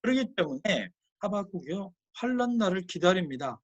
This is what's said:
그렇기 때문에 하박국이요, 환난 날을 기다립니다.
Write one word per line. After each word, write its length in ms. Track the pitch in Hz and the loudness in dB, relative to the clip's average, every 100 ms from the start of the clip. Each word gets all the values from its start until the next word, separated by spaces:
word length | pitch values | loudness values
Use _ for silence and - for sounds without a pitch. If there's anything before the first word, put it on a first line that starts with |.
그렇기 320 | 220 262 226 - | 2 2 0 0
때문에 520 | 160 269 - 151 95 _ _ _ | -2 0 0 0 -2 _ _ _
하박국이요, 720 | - 202 196 180 139 185 196 _ _ | -4 -2 -4 -8 -6 -6 -6 _ _
환난 440 | - 247 247 240 240 | -6 -2 0 2 2
날을 280 | 202 185 180 | 2 0 -4
기다립니다. 720 | 175 175 190 165 131 135 117 | 2 4 4 0 -4 -6 -8